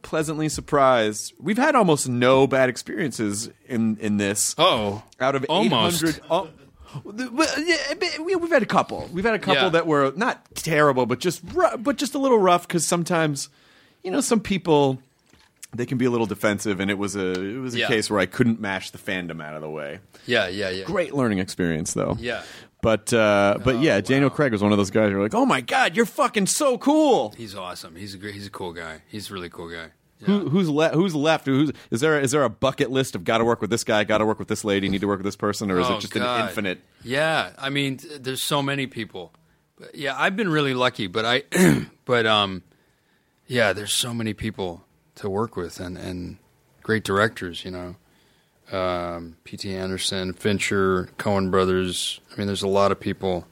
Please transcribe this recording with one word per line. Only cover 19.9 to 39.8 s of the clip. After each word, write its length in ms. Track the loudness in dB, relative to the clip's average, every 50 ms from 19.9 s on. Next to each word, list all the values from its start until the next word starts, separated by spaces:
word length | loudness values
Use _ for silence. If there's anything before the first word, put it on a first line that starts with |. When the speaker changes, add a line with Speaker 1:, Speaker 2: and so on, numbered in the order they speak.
| -12 -14 _ _ _ -18 -4
Speaker 2:
Yeah, 220 | 0 0 0 0
yeah, 220 | 0 -4 -4 -4 -4
yeah. 140 | -4 -6 -6
Speaker 1:
Great 280 | -4 -4 -4 -4 -2 -2
learning 240 | 0 0 0 0
experience, 560 | 0 -2 -4 -4 -2 -2 0 0 -2 -4 -4 -4
though. 240 | -2 -2 -2 -4 -4
Speaker 2:
Yeah. 220 | -4 -6 -6 -6 -10 -14 -18 -20 -20 -20 _ _
Speaker 1:
But, 320 | 0 0 0 0 0 0 2
uh, 460 | 4 6 6 6 6 6 4 2 2 0
but 120 | 0 2
Speaker 2:
Oh, 60 | 2
Speaker 1:
yeah, 200 | 2 4 2 2
Daniel 280 | 2 2 2 2 2 2
Speaker 2:
wow. 40 | 2
Speaker 1:
Craig 160 | 0 0 0
was 120 | 2 2 2
one 80 | 4
of 80 | 4 4
those 100 | 2 2
guys 220 | 2 2 2 4
who 60 | 2
were 60 | 2 0
like, 120 | 0 2
"Oh 100 | 2 2
my 160 | 4 2 0
God, 340 | 0 0 0 2 2 2 2
you're 100 | 0 0
fucking 400 | 0 2 0 0 0 2 0 0
so 320 | 0 0 2 2 0 0 2
cool." 560 | 2 4 4 6 6 6 4 4 2 -2 -6
Speaker 2:
He's 160 | -12 -14 -12 -10
awesome. 420 | -10 -10 -10 -12 -14 -16 -18 -16
He's 180 | -14 -14 -14 -12
a 20 |
great, 160 | -12 -12 -12 -12
he's 140 | -12 -14
a 40 | -14
cool 220 | -12 -10 -10 -10 -8
guy. 280 | -10 -12 -12 -14 -16 _ _
He's 200 | -14 -12 -12 -10
a 40 | -10
really 160 | -10 -10 -12
cool 200 | -12 -14 -14 -12
guy. 200 | -12 -12 -14 -16 _ _ _ _ _ _ -2
Speaker 1:
Who, 100 | 0 0 0 0
Speaker 2:
Yeah. 60 | 0
Speaker 1:
who's 200 | 0 2 2 2
le-, 200 | 2 2 2 2
who's 260 | 2 2 0 0 0
left? 300 | 0 2 2 2 2 0
Who's, 260 | 0 2 2 2 0 -2 -8 -8 _
is 100 | -4 0
there, 180 | 2 2 2 2
is 120 | 0 0
there 120 | 2 2 0
a 60 | 0
bucket 400 | 0 _ -2 -2 0 0 -2 0
list 240 | 0 0 -2 -2 -6
of 80 | -6 -2
"Gotta 180 | 0 2 2 4
work 140 | 2 2 0
with 80 | 0 -2
this 140 | -2 -2 0
guy, 200 | 0 2 2 2
gotta 200 | 2 2 2 2
work 140 | 2 0 -2
with 80 | -4
this 160 | -6 -6 -4 0
lady, 240 | 0 0 2 2 0
need 120 | 0 0
to 60 | 0
work 120 | 0 -2 -2
with 60 | -2
this 100 | -6 -4
person," 340 | -2 -2 -2 -2 -2 -2 0
or 80 | 2 2
is 80 | 2 2
Speaker 2:
Oh, 80 | 0
Speaker 1:
it 40 | -2
just 120 | -4 -6 -4
Speaker 2:
God. 280 | -2 -2 0 0 -2
Speaker 1:
an 60 | -2
infinite? 320 | -2 -4 -4 -4 -4 -6 -6 _ _ _ _ -10
Speaker 2:
Yeah, 480 | -6 -2 0 0 0 0 0 -2 -4 -8
I 120 | -10 -8 -4
mean, 280 | -2 -2 -2 -2 -4
th-, 240 | -8 -12 -16 -18 -10
there's 220 | -8 -8 -6 -4 -4
so 180 | -2 0 0
many 260 | 0 -2 -2 -4 -6
people. 460 | -6 -8 -10 -10 -10 -10 -14 -14 -14 _ _ _ _ _ _ _ _ _
But, 180 | _